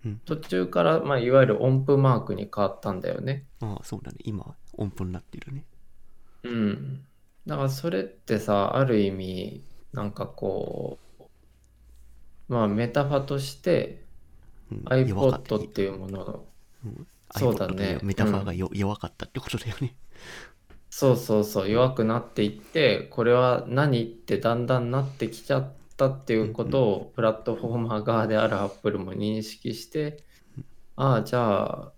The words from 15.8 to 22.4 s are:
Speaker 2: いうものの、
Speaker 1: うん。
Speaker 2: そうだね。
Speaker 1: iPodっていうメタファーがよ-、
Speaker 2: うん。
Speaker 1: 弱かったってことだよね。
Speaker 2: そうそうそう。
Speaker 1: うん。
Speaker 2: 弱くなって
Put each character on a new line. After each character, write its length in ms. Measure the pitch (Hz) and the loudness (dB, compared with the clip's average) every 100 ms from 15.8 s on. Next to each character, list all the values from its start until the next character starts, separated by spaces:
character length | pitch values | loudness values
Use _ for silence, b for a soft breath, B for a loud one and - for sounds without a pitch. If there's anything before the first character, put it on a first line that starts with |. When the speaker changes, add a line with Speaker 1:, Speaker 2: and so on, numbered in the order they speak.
Speaker 2:
い 60 | 98 | -2
う 100 | 98 | -4
も 100 | 95 | -8
の 100 | 98 95 | -8 -8
の、 200 | - - - - - 113 | -12 -14 -20 -20 -16 -14
Speaker 1:
う 20 | |
ん。 180 | - - _ _ | -14 -18 _ _
Speaker 2:
そ 200 | - 131 | 0 2
う 40 | 101 | 2
だ 120 | 92 | -2
ね。 60 | |
Speaker 1:
iPod 20 | 95 | -2
っ 20 | |
て 60 | |
い 120 | 98 87 | -2 -2
う 100 | 101 | -2
メ 80 | |
タ 120 | 98 107 | 2 2
フ 80 | |
ァ 80 | 98 | 2
ー 20 | |
が 100 | 98 | -2
よ-、 160 | 90 95 | -4 -4
Speaker 2:
う 40 | 101 | 0
ん。 20 | |
Speaker 1:
弱 200 | 98 104 | -2 -2
か 100 | - | -8
っ 60 | _ | _
た 80 | - | -12
っ 40 | |
て 100 | 135 | -12
こ 100 | - | -8
と 80 | 117 | -8
だ 120 | 117 | -6
よ 80 | - | -6
ね。 160 | 131 - - B B B B B _ - - | -6 -8 -18 B B B B B _ -20 -16
Speaker 2:
そ 240 | - 135 | 2 4
う 40 | 127 | 4
そ 220 | - 107 | 4 2
う 40 | |
そ 200 | 104 107 | 4 0
う。 20 | 95 | 2
Speaker 1:
う 20 | |
ん。 40 | |
Speaker 2:
弱 240 | 113 131 131 | 4 4 4
く 80 | 110 | 0
な 140 | 117 | 0
っ 100 | - | -4
て 160 | - | 0